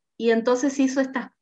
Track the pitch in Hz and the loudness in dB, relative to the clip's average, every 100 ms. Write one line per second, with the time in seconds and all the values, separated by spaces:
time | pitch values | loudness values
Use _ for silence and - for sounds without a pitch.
0 | _ - 226 226 233 254 285 269 262 269 | _ -4 0 2 2 0 0 0 0 0
1 | 262 240 - _ | -2 -4 -10 _